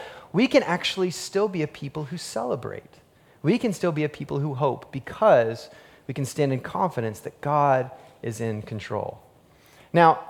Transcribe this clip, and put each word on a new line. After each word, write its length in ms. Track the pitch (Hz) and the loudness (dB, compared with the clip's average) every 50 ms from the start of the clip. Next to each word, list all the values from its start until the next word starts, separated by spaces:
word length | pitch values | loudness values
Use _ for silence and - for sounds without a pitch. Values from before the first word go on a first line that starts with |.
| - - - - - - | -12 -14 -16 -18 -10 -2
we 140 | - 185 254 | 0 2 4
can 160 | 254 - 262 | 6 4 4
actually 480 | - 160 175 175 - - - 190 185 180 | 4 2 -2 -2 -2 -4 -2 -2 -2 -4
still 380 | - - - - - 196 208 214 | -4 -6 -8 -4 -2 0 0 0
be 140 | 185 165 | 0 -2
a 40 | 151 | -4
people 380 | 147 - - 147 135 - 156 151 | -4 -6 -10 -12 -10 -8 -8 -8
who 140 | 127 175 165 | -8 -10 -10
celebrate. 800 | - - - 220 240 247 - 117 - - - - - - - - _ _ _ _ _ _ _ _ | -10 -8 -6 -6 -4 -4 -4 -4 -6 -8 -10 -12 -16 -18 -20 -20 _ _ _ _ _ _ _ _
We 160 | - 147 226 233 | 0 2 2 2
can 140 | - 226 | 2 -2
still 200 | 170 - - 175 | -2 0 -2 -2
be 120 | 151 151 151 | 0 0 -2
a 40 | 147 | -4
people 320 | - - 147 - 143 139 | -4 -8 -8 -6 -4 -4
who 140 | 143 151 135 | -4 -4 -2
hope 380 | 127 147 131 120 123 - - | 0 0 0 -2 -2 -10 -12
because 800 | - 131 - - - - 220 214 156 123 113 113 117 - - - - - - - - - _ | -12 -12 -12 -8 -2 2 6 8 8 8 6 4 0 -6 -10 -18 -20 -20 -20 -20 -20 -18 _
we 80 | - 131 | -8 -6
can 100 | 151 135 | -4 -4
stand 280 | - - 156 143 135 | -4 -2 0 0 0
in 80 | 131 123 | 0 -2
confidence 600 | - - - - - 165 - 123 113 110 104 - | -4 -4 -2 -2 -2 0 -2 -2 -4 -4 -6 -8
that 200 | - - - - | -12 -14 -12 -6
God 500 | - 143 147 147 147 139 131 131 123 127 - - - - - - | -4 0 2 4 4 4 4 2 2 -4 -10 -18 -20 -20 -16 -10
is 180 | - 117 110 110 | -8 -8 -6 -4
in 220 | 117 113 107 107 | -4 -4 -4 -6
control. 580 | 104 - 110 101 - - 107 101 - - - - - - _ _ _ _ _ _ _ _ - - - _ | -6 -8 -10 -10 -8 -6 -6 -4 -4 -6 -8 -14 -18 -20 _ _ _ _ _ _ _ _ -20 -20 -8 _
Now, 320 | - 170 165 165 - - - | 6 8 8 8 8 4 0